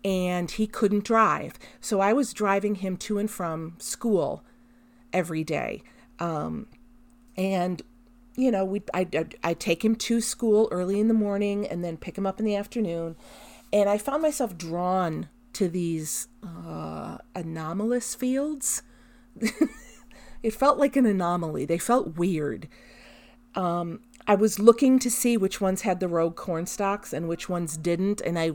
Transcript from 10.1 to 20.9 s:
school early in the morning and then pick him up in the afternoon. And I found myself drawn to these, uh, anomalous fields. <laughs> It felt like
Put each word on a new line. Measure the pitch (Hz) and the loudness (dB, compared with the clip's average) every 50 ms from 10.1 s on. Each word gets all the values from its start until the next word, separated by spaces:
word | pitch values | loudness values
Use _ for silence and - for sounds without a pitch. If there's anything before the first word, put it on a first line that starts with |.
| 233 233 | 0 0
school | 226 - - - 240 226 208 214 220 - | 0 -2 -4 -2 2 4 6 4 4 2
early | - 180 180 185 202 202 | 2 -2 -2 0 0 2
in | 214 | 2
the | 220 233 | 4 4
morning | 220 208 202 202 202 208 202 202 202 208 | 2 2 0 0 0 0 0 0 -2 -4
and | - - 175 175 | -4 -4 -6 -4
then | 170 165 | -6 -6
pick | 160 - 170 - | -8 -10 -10 -6
him | - 196 | -4 -4
up | 190 190 - | -4 -2 -2
in | 214 | 0
the | 214 208 | 0 0
afternoon. | 202 202 - - 240 214 175 170 170 165 165 165 - - - - - - - - - - - - | -2 -4 -4 -4 -2 -2 -2 -2 -4 -4 -6 -8 -12 -20 -20 -20 -20 -20 -20 -20 -20 -6 0 4
And | 208 202 202 | 4 4 4
I | 202 | 2
found | 214 208 277 269 311 | 0 0 -2 -2 2
myself | 320 311 294 - 262 208 180 | 0 0 0 0 -4 -4 -4
drawn | 160 170 165 165 175 180 180 185 190 180 165 160 156 165 - - - - - - | -10 -8 -6 -4 -2 0 0 2 2 0 0 -2 -4 -8 -10 -14 -20 -20 -18 -2
to | - 202 | -2 -2
these, | 175 165 185 175 170 165 160 156 151 - - - - - - - | 0 0 -2 -2 -2 -2 -4 -4 -6 -6 -8 -8 -10 -16 -18 -16
uh, | 175 165 170 170 165 160 160 156 160 160 156 165 160 165 - - - - | -14 -14 -12 -12 -10 -10 -8 -8 -8 -8 -10 -10 -10 -12 -14 -16 -12 -10
anomalous | 185 170 165 160 160 160 156 175 196 208 226 247 247 233 - - | -8 -8 -6 -8 -6 -6 -4 -4 -2 0 0 0 -2 -2 -6 -6
fields. | - 262 254 262 269 285 302 311 269 - - - - - | -4 -2 0 0 0 -2 -2 -4 -4 -4 -4 -4 -4 -8
<laughs> | - - - - - - - - - - - 226 220 - - 311 - - - - - - - - - - - - - - - - | -14 -20 -20 -20 -20 -20 -20 -20 -20 -8 -4 -4 -4 2 0 0 0 0 -14 -20 -20 -20 -20 -20 -20 -20 -20 -20 -16 -14 -4 -4
It | 226 214 | -4 0
felt | - 269 285 269 | 4 4 6 6
like | 269 285 - | 6 4 6